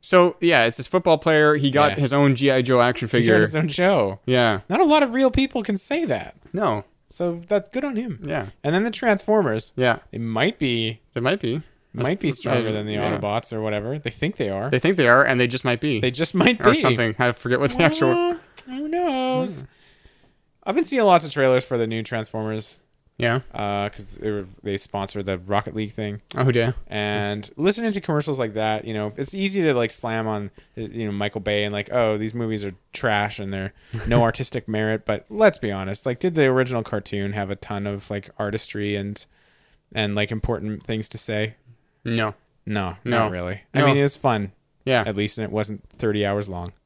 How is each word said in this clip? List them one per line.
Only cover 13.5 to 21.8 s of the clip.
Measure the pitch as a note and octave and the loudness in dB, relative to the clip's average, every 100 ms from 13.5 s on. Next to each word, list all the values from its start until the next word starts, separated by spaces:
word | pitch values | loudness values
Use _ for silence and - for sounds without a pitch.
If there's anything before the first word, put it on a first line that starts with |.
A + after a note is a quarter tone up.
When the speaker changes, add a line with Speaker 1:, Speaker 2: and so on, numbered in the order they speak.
Speaker 2:
or | A2 | -6
whatever. | G#2+ G#2 G#2+ D3 | -2 -2 -4 -6
They | C3+ | -8
think | - D3+ - | -4 -6 -2
they | A2 | -4
are. | G2 A#2+ | -2 0
Speaker 1:
They | B2+ | 0
think | D#3 F#3+ | 2 4
they | B2+ | 6
are, | B2 | 6
and | C3+ B2+ | 6 4
they | B2 | 2
just | B2+ | 0
might | C3 A#2+ | -2 -2
be. | D3+ A#2 | 0 0
Speaker 2:
They | B2 | 0
just | B2+ E3 | 0 -2
might | F#3 G3 A#3+ | 2 2 4
Speaker 1:
Or | - | 4
Speaker 2:
be. | D#4 | 4
Speaker 1:
something. | F#3 B2 A#2 G#2 | 2 2 0 2
I | B2 | 0
forget | A#2 - B2 | 0 0 2
what | C#3 | 2
the | B3 | 4
actual | E3+ D#4+ E4+ | 2 4 2
Speaker 2:
Well, | F4 F4 E4+ - - - | 2 0 -2 -10 -20 -12
who | B3+ D4+ | -8 -4
knows? | E4+ F4+ C4 B3+ B3+ B3+ D#3 | -2 0 0 0 -2 -2 -6
Speaker 1:
Hmm. | C3+ _ _ _ _ _ _ _ _ _ | -14 _ _ _ _ _ _ _ _ _
Speaker 2:
I've | - | -2
been | A#3+ | -2
seeing | E4 C4+ | 0 2
lots | G#3 F3 D#3 | 6 6 4
of | |
trailers | D3 C3+ B2+ | 2 4 4
for | B2+ | 2
the | B2 | -2